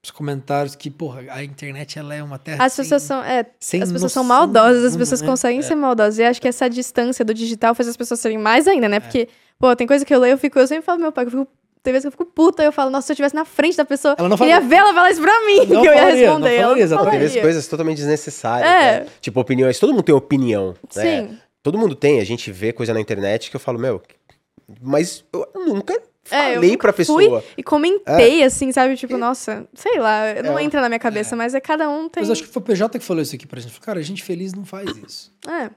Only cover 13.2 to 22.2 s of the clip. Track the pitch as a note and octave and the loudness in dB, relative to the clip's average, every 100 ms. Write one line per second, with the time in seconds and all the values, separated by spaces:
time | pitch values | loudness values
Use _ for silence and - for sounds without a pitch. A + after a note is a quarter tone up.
13.2 | C#4+ D4+ D#4 - D#4+ E4 C#4+ C4+ D4 C#4+ | -2 -2 -6 -2 0 0 -2 0 0 0
14.2 | F3 G#3 B3+ F4 B3+ E4 G4+ F4 F4+ E4+ | 0 2 6 4 6 6 6 6 4 4
15.2 | D#4+ A4+ G#4+ G4+ C5 F4 D#4 D4 F#4 B3+ | 4 4 4 4 6 6 8 8 6 6
16.2 | A#3+ D#4 B3 A#3+ A#3+ B3+ F#3 D3+ D#3 C3+ | 4 4 2 2 4 4 4 2 2 2
17.2 | D3 B3+ D#3+ E3 - D#3 D#3+ D3+ C#3+ D3+ | 0 2 0 0 -4 -6 -4 -4 -2 -4
18.2 | D3+ - A2+ A#2+ D#4+ F4+ C4+ A3 - _ | -4 -8 -4 -2 2 4 4 0 -4 _
19.2 | - A#2 A#2+ B2+ C3 B2 A#3+ B3 - C#3+ | -6 -4 -2 0 0 2 0 2 4 2
20.2 | - C#3 B2 G#2 F#2+ F2+ - G2 - D4+ | 2 -2 0 -2 -4 -8 -14 -4 -2 -2
21.2 | G#3+ A3 _ _ C#3+ G3 G#3+ C#3 C#3+ C3+ | -6 -16 _ _ -6 -2 -2 0 0 2